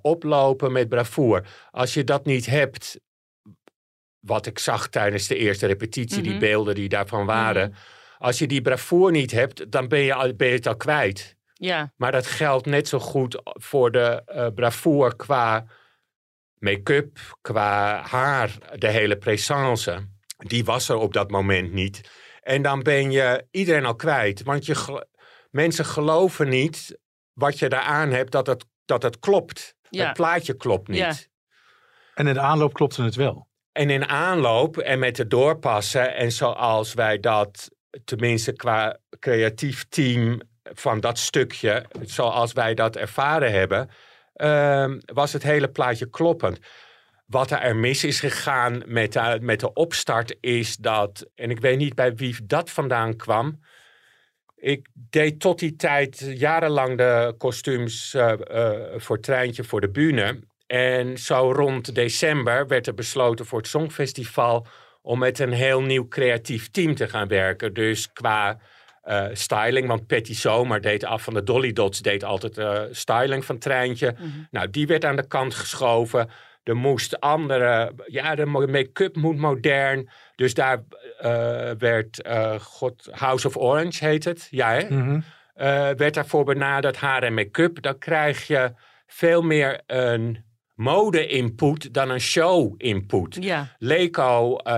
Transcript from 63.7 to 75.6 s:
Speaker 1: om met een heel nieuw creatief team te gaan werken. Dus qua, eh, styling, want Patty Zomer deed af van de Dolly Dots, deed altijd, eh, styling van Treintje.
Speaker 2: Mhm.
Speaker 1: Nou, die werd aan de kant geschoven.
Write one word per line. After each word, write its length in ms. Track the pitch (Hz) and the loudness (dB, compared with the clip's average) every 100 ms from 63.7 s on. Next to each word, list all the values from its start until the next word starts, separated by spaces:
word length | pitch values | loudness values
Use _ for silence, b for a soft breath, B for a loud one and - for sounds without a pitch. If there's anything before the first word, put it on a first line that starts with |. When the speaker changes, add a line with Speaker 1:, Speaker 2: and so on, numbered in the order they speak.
| 151 160 - 139 - 117 - 120 117 117 B B B | -4 -4 -4 -6 -6 -6 0 2 2 -2 B B B
Speaker 1:
om 160 | - 120 | -4 0
met 200 | 127 127 | 0 0
een 140 | 131 | 0
heel 300 | 120 131 131 | 2 2 2
nieuw 260 | 135 131 123 | 2 0 -2
creatief 640 | - 127 117 117 113 - | 0 2 0 -2 -8 -6
team 240 | - 160 | 0 0
te 140 | 143 110 | 0 -2
gaan 200 | 113 98 | -2 0
werken. 460 | 98 95 92 113 | 2 2 0 -4
Dus 380 | 98 110 107 - | -2 -2 -2 -6
qua, 460 | - 120 107 101 113 b b b b | -4 0 0 0 -4 b b b b
eh, 240 | - 104 98 | -4 -2 -2
styling, 540 | 113 - 107 113 131 127 | -4 -2 0 0 0 0
want 180 | 110 - | -2 -2
Patty 280 | 123 117 | -4 -4
Zomer 460 | 110 117 113 123 104 | -4 0 2 2 0
deed 240 | 104 104 | 0 -2
af 180 | - 110 | -2 -6
van 120 | - | -4
de 80 | 104 | -4
Dolly 300 | 101 123 127 | 0 0 0
Dots, 260 | 110 98 98 | 0 0 0
deed 240 | 104 101 | -2 -2
altijd, 340 | 101 95 113 113 | -2 -6 -6 -6
eh, 240 | 107 104 107 | -2 -2 -4
styling 540 | 127 - 117 127 135 | -8 0 0 2 -2
van 140 | - 123 | -6 -6
Treintje. 540 | 143 127 127 117 127 117 | -2 0 0 0 -2 -2
Speaker 2:
Mhm. 80 | 165 147 156 | -10 -12 -8
Speaker 1:
Nou, 200 | 117 95 | -6 -4
die 160 | 127 147 | -2 0
werd 180 | 160 | 2
aan 120 | 156 139 | 0 -2
de 100 | 139 | -2
kant 280 | 151 190 | -2 -2
geschoven. 760 | - | -6